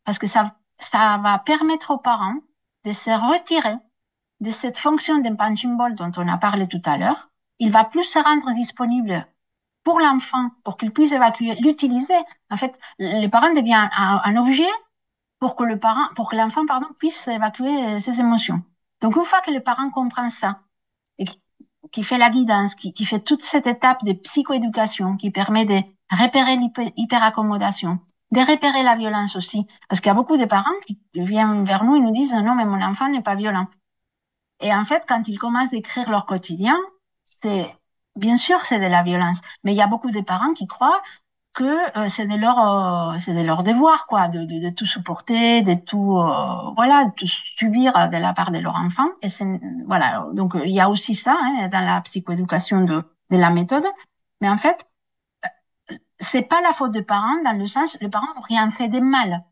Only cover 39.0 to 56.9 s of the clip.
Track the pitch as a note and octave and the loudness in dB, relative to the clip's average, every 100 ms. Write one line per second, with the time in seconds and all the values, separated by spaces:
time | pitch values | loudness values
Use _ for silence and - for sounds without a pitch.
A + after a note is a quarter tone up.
39 | F3 F3+ F3 F3 - - G3 G3+ G#3 A#3 | 2 0 0 -2 -8 -8 -2 2 2 0
40 | B3+ G#3 G3 F#3 C4 D#4+ F#3+ - C4 F#4+ | -2 -4 -4 -2 0 -2 -6 0 2 2
41 | - - _ _ _ - C4 D#4 E4+ G#3+ | -2 -18 _ _ _ -4 -2 0 -2 -2
42 | G#3 G#3 G#3 G#3+ A3+ B3 G#3 G3+ F#3 F3 | -4 -4 -4 0 2 4 4 2 0 -2
43 | E3 E3 F#3 E3+ E3 E3 F#3 A#3+ D#4+ D#4 | -2 -6 -4 -2 0 0 2 4 4 4
44 | - G#3+ F3 E3+ E3 E3 F3 F3 G#3 - | 2 0 0 -2 -6 -6 -6 -6 -6 -6
45 | F3 E3+ - A3+ A#3 A#3 F#3+ F3 - G#3 | -8 -10 -4 0 4 4 4 0 -2 -2
46 | G3 F#3 E3 C#3 - - - G#3 B3 C#4+ | 2 2 2 0 -4 -6 -6 2 6 6
47 | A#3+ - F3+ - - - A3+ A3+ B3+ - | 4 0 -6 -6 -8 -4 0 2 4 4
48 | E3+ E3+ F3+ F3+ F3 E3 E3 E3+ F3 F3+ | 2 0 -2 -2 -2 -4 -4 -4 -2 0
49 | D4 F#4+ G3+ - G3 F#3 - B3+ - F#3+ | -2 -2 -8 -6 -6 -6 -8 -10 -4 0
50 | C3 G#2 D2+ G2 F#3+ F3+ D#3+ F#3+ F#3+ G#3 | 0 -2 -6 -4 -2 -2 -2 2 2 0
51 | - G#3 - D#4+ C4 C4+ F#3+ F#3+ F3+ F3+ | -4 -4 0 0 0 -2 -2 -2 0 -2
52 | - G3 F3+ F3 F3+ E3 - G3 F3+ D#3+ | -4 -10 -6 -4 -2 -4 0 2 2 0
53 | - _ - F3+ E3+ E3+ F3 C#4 F#4+ G4 | -4 _ 0 2 4 2 0 0 -2 -6
54 | - _ _ _ G3+ G#3 D#4+ E4+ - _ | -16 _ _ _ -2 2 2 0 -6 _
55 | _ _ _ _ - - _ _ - - | _ _ _ _ -16 -16 _ _ -20 -20
56 | _ _ - B3+ B3 E4+ F4 - C4 | _ _ -4 -2 0 2 2 0 -2